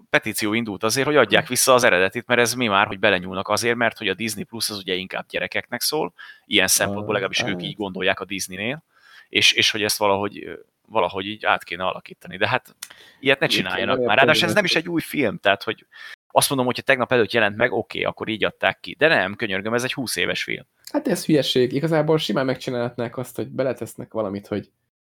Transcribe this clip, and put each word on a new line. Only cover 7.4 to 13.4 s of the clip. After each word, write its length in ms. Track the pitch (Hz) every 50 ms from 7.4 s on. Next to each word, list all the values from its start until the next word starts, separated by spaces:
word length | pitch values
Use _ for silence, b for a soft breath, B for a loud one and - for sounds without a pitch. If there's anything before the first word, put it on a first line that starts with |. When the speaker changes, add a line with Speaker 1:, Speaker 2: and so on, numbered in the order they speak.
Speaker 1:
ők 60 | - 107 98 87
Speaker 2:
hát. 20 |
Speaker 1:
így 140 | 87 78 73
gondolják 440 | 104 104 98 92 92 92 95 95 -
a 40 | 95
Disneynél, 600 | 90 101 95 - - 92 92 104 117 139 160 - b b b b b b b b b
és, 240 | - - 104 -
és 180 | - 120 117 -
hogy 120 | - 110
ezt 160 | 104 107 - -
valahogy, 460 | 104 101 98 98 101 104 101 80 82
ö, 100 | 85 82 - - _ _ _ _ _
valahogy 380 | 107 110 90 85 92 95 98
így 180 | 101 107 107 -
át 200 | 104 101 90 -
kéne 200 | - 85 87 92
alakítani. 520 | 92 - - - - - - - 90 92
De 120 | 92 104 104
hát 280 | 127 123 - - - _ - B B B B B B B
ilyet 180 | - 135 135 -